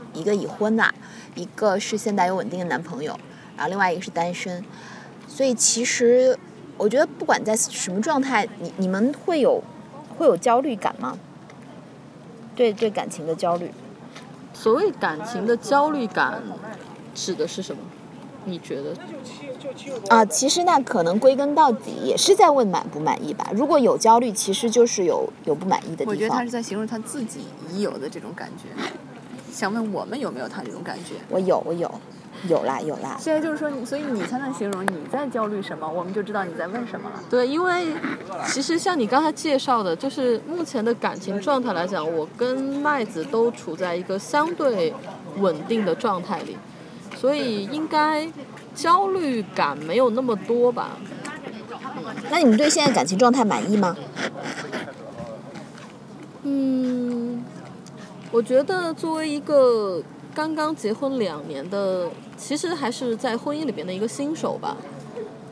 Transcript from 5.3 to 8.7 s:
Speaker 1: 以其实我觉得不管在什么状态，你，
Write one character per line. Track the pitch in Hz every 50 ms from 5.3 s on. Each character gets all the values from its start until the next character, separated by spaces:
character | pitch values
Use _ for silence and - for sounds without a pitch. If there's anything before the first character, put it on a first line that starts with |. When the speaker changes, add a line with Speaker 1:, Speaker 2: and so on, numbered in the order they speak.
| - - 269
Speaker 1:
以 | 262 240
其 | - - - - 226 247
实 | - - - 240 233 247 254 254 262 247 - - - - - - - -
我 | - 202 208
觉 | 226 277
得 | 330
不 | 311 - - 349
管 | 302 254 - -
在 | 214 220
什 | 208 - - - - - 196
么 | 180 202
状 | 220 330 302 262
态， | 269 269 254 220 190 - - -
你， | 170 170